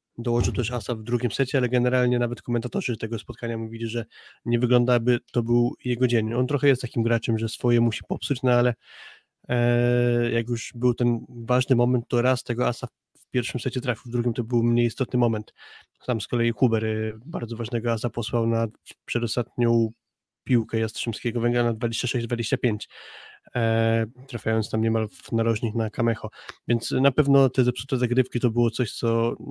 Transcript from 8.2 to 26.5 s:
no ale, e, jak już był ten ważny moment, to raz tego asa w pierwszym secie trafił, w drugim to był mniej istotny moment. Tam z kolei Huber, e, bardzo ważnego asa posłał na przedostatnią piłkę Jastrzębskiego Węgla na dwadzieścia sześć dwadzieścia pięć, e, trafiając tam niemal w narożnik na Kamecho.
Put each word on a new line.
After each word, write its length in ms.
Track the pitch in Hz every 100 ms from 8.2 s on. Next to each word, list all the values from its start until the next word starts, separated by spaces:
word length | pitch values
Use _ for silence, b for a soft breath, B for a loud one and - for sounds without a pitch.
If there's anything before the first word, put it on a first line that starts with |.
| - 131
no 100 | 127
ale, 220 | 123 123 120 B B B B B _ -
e, 840 | 123 120 120 120 123 123 120 120
jak 180 | 117 113
już 240 | 117 -
był 200 | 120 123
ten 320 | 120 123 117 -
ważny 480 | 120 117 127 - 123
moment, 320 | 123 123 120
to 140 | 120
raz 200 | 123 131
tego 260 | - 117 123
asa 180 | 120 - - _ _
w 120 | _
pierwszym 300 | 127 117 120
secie 200 | 131 127
trafił, 220 | 123 113 120
w 60 |
drugim 200 | 120 120
to 120 | 113
był 180 | 117 120
mniej 240 | 117 117 120
istotny 320 | - 123 127
moment. 360 | 120 110 110 B B B B _ -
Tam 140 | 113
z 60 | -
kolei 240 | 120 117
Huber, 340 | 113 127 110
e, 280 | 110 110 110 110 127
bardzo 300 | - 113 113
ważnego 360 | 113 120 117
asa 180 | 113 120
posłał 360 | 117 113 120 117
na 200 | 113 113 - - -
przedostatnią 880 | - 120 117 - 117 - 120 117 113 113 _ _ _ _
piłkę 340 | - 123 110 113
Jastrzębskiego 640 | 110 - - 113 120 117
Węgla 220 | 120 123
na 100 | 120
dwadzieścia 360 | 110 117 113 120
sześć 180 | 123 117
dwadzieścia 300 | 120 113 127
pięć, 320 | 123 107 - B B B B B -
e, 520 | 123 113 113 113 113 113 127 131
trafiając 420 | 120 - 113 107
tam 100 | 113
niemal 280 | 113 113 110
w 240 | - -
narożnik 420 | 113 113 110 113
na 160 | 110 110
Kamecho. 400 | - 117 113 107 B B